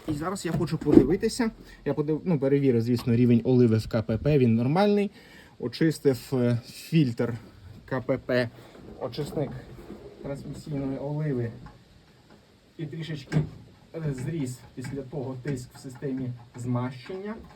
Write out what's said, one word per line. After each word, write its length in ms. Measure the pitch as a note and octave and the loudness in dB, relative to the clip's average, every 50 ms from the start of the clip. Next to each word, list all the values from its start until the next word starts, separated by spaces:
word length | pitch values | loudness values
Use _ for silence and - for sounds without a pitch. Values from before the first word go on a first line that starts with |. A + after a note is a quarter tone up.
| - | -4
і 60 | D#3 D3+ | -6 -6
зараз 320 | D3 D#3+ F#3 G3+ F#3+ - | -4 -4 -6 -6 -4 -4
я 60 | E3 | -2
хочу 260 | E3 - E3+ - D#3+ | -2 -2 -2 -2 -4
подивитися. 760 | - - D3 D3 - C3 C3+ F#3 G3+ A3+ A3 - - A#3 A3+ - - - - - - - | -2 2 6 8 8 8 8 4 0 -2 -2 0 0 -2 -2 -4 -8 -14 -20 -18 -8 -6
Я 80 | C#3+ C3 | -4 -4
подив-, 280 | D3+ D3 D3+ D#3 D3 - | -2 -2 -2 -4 -2 0
ну, 160 | F3+ E3 B2+ | 0 0 2
перевірив, 420 | C3+ C3+ C#3+ C#3+ C#3 C3 A#2 A2+ | 2 4 4 4 4 4 4 4
звісно, 340 | A2+ A#2+ B2 A#2 - B2 A2+ | 4 2 0 0 2 2 4
рівень 260 | A#2+ B2 A#2+ A#2+ A2+ - | 6 6 6 6 6 6
оливи 340 | B2+ B2+ B2 B2 A2 A2 | 6 6 8 8 6 6
в 120 | A2 - - | 4 2 0
К 120 | A#2+ A2+ | -2 -2
П 160 | - - A2 | 0 -2 -2
П, 200 | - - C#3+ D3+ | 0 2 4 4
він 180 | C3+ B2+ A#2 A2+ | 6 6 6 4
нормальний. 560 | A2+ A#2+ C3+ D3+ F#3+ G#3 G#3 G#3 G3+ G3+ G#3 - - - - - - - - - - | 4 2 2 4 4 4 4 4 2 0 -2 -4 -10 -20 -20 -20 -20 -20 -20 -12 -8
Очистив, 720 | - A#2+ - - E3 D#3+ D3 - - C#3 B2+ A2 - - C#3 | -8 -6 -2 0 0 0 2 2 2 2 2 2 -2 -2 0
е, 260 | B2 A#2+ A#2+ A#2+ A#2 - | 2 2 2 2 0 -4
фільтр 680 | - - - - - D#3+ E3 C#3+ A#2+ A#2 - A#2+ A#2+ A#2+ - - - - - - - - - - | -8 -16 -18 -4 0 2 2 2 2 0 -2 -4 -4 -4 -8 -12 -18 -20 -20 -20 -20 -20 -20 -10
К 160 | - C3 B2 | -8 -6 -4
П 160 | A#2 - C3 | -4 -4 -4
П, 320 | A#2+ - - B2 B2 B2 A#2+ - - - - - - - - - - | -4 -2 -2 0 0 0 -2 -6 -12 -20 -20 -20 -20 -20 -18 -12 -10
очисник 520 | C3 B2 - D3+ C#3+ - - D#3+ C#3+ - - - - - - - - - - - - C3+ - - - | -10 -8 -8 -8 -8 -6 -6 -6 -6 -6 -8 -12 -16 -18 -18 -18 -18 -18 -18 -18 -18 -20 -18 -14 -12
трансмісійної 720 | C#3 C#3 B2+ - D3 C#3+ - - D#3+ C#3+ C#3 C#3 C3+ C3+ | -10 -10 -10 -12 -12 -14 -12 -10 -8 -6 -6 -6 -6 -6
оливи 540 | C3 C#3 D3 D3 D3+ D#3 D3 C3 A#2+ A#2 G#2+ - - - - - - - - - - _ _ _ _ _ - - - _ _ _ _ _ _ _ | -6 -6 -6 -4 -4 -2 -2 -2 -2 -4 -4 -8 -12 -18 -20 -20 -20 -20 -20 -20 -20 _ _ _ _ _ -20 -20 -20 _ _ _ _ _ _ _
і 80 | - D#3 | -12 -10
трішечки, 520 | - - D#3+ D3+ D#3+ D#3 C#3 - - D3+ D3+ - - - - - - - - - - - | -10 -10 -10 -10 -8 -10 -10 -6 -2 0 0 0 -2 -6 -16 -20 -20 -20 -20 -20 -14 -10
е, 180 | E3 D#3 D3 C3 | -6 -4 -4 -4
зріс 460 | B2+ - D#3+ E3+ D3+ C3 B2 B2 - - - - | -4 -6 -6 -4 -4 -4 -6 -8 -10 -16 -16 -14
після 260 | C3 B2+ - C#3 C#3 | -12 -10 -8 -8 -10
того 340 | C3 - E3 C#3 A#2+ B2+ C3 B2+ - | -10 -8 -8 -8 -8 -8 -8 -8 -6
тиск 260 | D3 C3 B2 - - - | -6 -6 -6 -8 -12 -18
в 60 | - | -18
системі 500 | - C3 B2 - D3 C3+ C3 C3 B2+ B2 - - - - - | -16 -16 -12 -10 -8 -6 -6 -4 -6 -6 -8 -10 -14 -18 -14
змащення. 800 | B2 A#2+ B2 B2 A#2+ B2 B2+ - - - - F#3+ F#3+ G3+ G#3+ A3+ - - - - | -8 -4 -2 -2 -2 -2 -4 -8 -12 -12 -12 -12 -10 -10 -10 -10 -12 -14 -20 -18